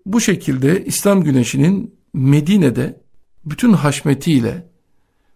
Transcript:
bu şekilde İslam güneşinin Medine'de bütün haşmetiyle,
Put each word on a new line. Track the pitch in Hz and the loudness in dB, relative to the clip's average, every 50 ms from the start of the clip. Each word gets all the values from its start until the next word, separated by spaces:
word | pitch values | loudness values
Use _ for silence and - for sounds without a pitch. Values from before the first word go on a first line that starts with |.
| _ | _
bu | 190 208 240 | -4 -2 0
şekilde | - 220 180 - - 151 135 131 131 143 180 190 - | 0 0 -2 -2 -2 -4 -2 0 0 0 0 0 -2
İslam | - - - - 202 202 190 160 | -6 -8 -2 0 2 2 2 2
güneşinin | 151 131 123 117 - - 135 143 180 196 - - - - _ _ _ | 2 2 0 0 0 0 0 2 2 0 -2 -4 -10 -14 _ _ _
Medine'de | - 143 127 139 143 151 147 165 208 202 165 127 113 123 127 - - - _ _ _ - _ _ _ - - | -6 -2 2 2 2 2 2 2 2 2 2 2 0 -2 -4 -6 -8 -12 _ _ _ -20 _ _ _ -20 -16
bütün | 151 151 - 247 240 | -16 -6 0 2 2
haşmetiyle, | 196 143 143 143 - - - 147 135 135 - 170 151 123 113 104 - - - - _ _ _ _ _ _ _ _ _ _ _ _ _ | 2 4 2 0 -2 -2 -2 -2 -2 0 0 0 2 2 0 -2 -6 -8 -14 -18 _ _ _ _ _ _ _ _ _ _ _ _ _